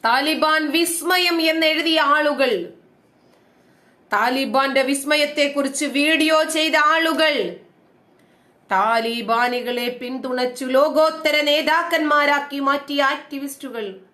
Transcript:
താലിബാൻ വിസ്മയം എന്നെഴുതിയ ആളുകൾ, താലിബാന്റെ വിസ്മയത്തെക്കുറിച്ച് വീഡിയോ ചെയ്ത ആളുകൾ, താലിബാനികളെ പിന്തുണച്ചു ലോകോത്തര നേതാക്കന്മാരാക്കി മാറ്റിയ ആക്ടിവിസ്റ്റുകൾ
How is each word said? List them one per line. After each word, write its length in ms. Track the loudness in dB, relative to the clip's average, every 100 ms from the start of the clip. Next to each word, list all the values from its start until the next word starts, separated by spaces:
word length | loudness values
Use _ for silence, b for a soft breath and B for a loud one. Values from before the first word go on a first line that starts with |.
| 2
താലിബാൻ 560 | 2 0 0 2 2 0 0
വിസ്മയം 600 | 0 -2 0 0 2 2 2
എന്നെഴുതിയ 480 | 2 0 0 0 2 2
ആളുകൾ, 360 | 2 2 2 0 0 -6 -16 _ _ _ _ _ b b b b b b b _
താലിബാന്റെ 680 | -2 0 0 0 0 0 0 0
വിസ്മയത്തെക്കുറിച്ച് 960 | -2 0 0 0 0 -2 0 -4 -4 -4 0
വീഡിയോ 400 | 2 2 2 2 0 0
ചെയ്ത 200 | 0 2 2
ആളുകൾ, 400 | 2 0 2 0 0 -4 -8 -20 _ _ _ _ _ b b b b _
താലിബാനികളെ 1200 | 0 2 0 0 -6 -2 0 0 -2 -4 -4 -6 -8
പിന്തുണച്ചു 680 | -10 -8 -6 -4 -4 -4 0 2
ലോകോത്തര 580 | 4 4 2 2 0 0 2
നേതാക്കന്മാരാക്കി 1080 | 2 2 0 2 -2 2 2 4 0 -2 -4 -2
മാറ്റിയ 340 | -2 -2 0 0
ആക്ടിവിസ്റ്റുകൾ 760 | -2 -8 -10 -10 -12 -12 -10 -10 -12 -20